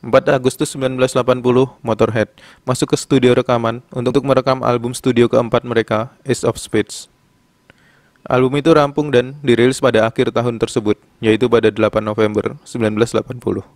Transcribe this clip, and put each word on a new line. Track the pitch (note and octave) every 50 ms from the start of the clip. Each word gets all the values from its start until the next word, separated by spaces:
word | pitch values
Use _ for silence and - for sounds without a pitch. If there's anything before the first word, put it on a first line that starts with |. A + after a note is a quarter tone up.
| -
Empat | A#2+ A2+ C3+ C3 - D3
Agustus | C3+ B2+ C3 - - D3+ D3 -
sembilan | C#3 C3 C3 C3 B2+
belas | B2+ B2+ -
delapan | C3 A#2+ B2 B2+ B2+
puluh, | A#2+ B2 B2 B2 C3+ C3 - _
Motorhead | _ A#2+ A2 G#2 - G#2+ G#2 A2 G#2+ - _ _ - - - _ _ -
masuk | B2 - - C3 -
ke | -
studio | - _ C#3+ C3+ B2 B2+ B2
rekaman | B2 B2+ - B2 A#2 A#2 A2+ A2+ B2 B2+ _
untuk | - C3 A#2+ B2 - C#3
merekam | B2 C#3 C3 C3 B2+ C3+ C3 C3
album | A#2+ A2+ A#2+ A#2+ A#2 A#2+ B2+
studio | - - C3 B2 A#2 A#2+ A#2 -
keempat | A#2+ A#2+ A2+ G#2+ A#2+ -
mereka, | B2 A#2+ A2+ A2 - A2+ G#2+ A2+ A#2+ _ _ _ C#3
Ace | B2 - -
of | B2+ A2+ -
Spades. | - - - A2 G#2 _ - - - _ _ _ _ _ _ _ _ _ _ _ _ _ - _ _ _ _ _ _ _ _ _ _ -
Album | B2+ B2+ B2+ C3 C3 C#3+
itu | C3+ D#3+ E3
rampung | D3+ C#3+ C#3+ C#3 - D3 D3+
dan | C3+ B2 B2 B2+ C3+ D3
dirilis | C#3 A#2 A#2+ A2+ A#2+ B2+ C3 -
pada | C#3 C3 A2+ A2 A2
akhir | A2+ - - B2+ A#2 A2
tahun | B2 A#2 B2 A#2 A2
tersebut, | A#2 A2 - B2+ G#2+ G#2 G#2 _ _ _ _ _ -
yaitu | A2+ G#2+ G#2+ A#2+ B2
pada | A#2 A#2 A2 A2 G#2
delapan | G#2 A2 G#2+ - G#2+ G#2+
November | G#2+ G#2+ G#2+ A2 G#2+ G#2+ G#2 G2+ G#2+ A2 D3 _ -
sembilan | - B2 A2+ G#2+ G#2+ G#2+
belas | A#2 A2+ -
delapan | A2+ G#2+ - - B2
puluh. | - - G2 G2+ G#2 _ _